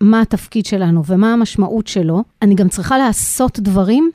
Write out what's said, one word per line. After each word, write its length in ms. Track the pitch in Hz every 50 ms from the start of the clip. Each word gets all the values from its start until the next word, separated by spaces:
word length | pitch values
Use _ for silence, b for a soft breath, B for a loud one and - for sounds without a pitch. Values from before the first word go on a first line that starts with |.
מה 200 | 202 208 220 226
התפקיד 460 | 220 - 214 175 - - - 220 190
שלנו 360 | - 208 190 185 170 170 170 147
ומה 260 | 156 185 185 214 226
המשמעות 540 | 233 233 226 - - - 190 - 220 220 208
שלו, 360 | - - 196 165 160 165 190 233 _ _ -
אני 120 | 214 202 202
גם 140 | 180 190 185
צריכה 300 | - 196 170 160 254 262
לעשות 640 | 269 233 196 - - - - - 254 254 - 240
דברים 500 | 196 202 185 196 190 196 233 277 320 330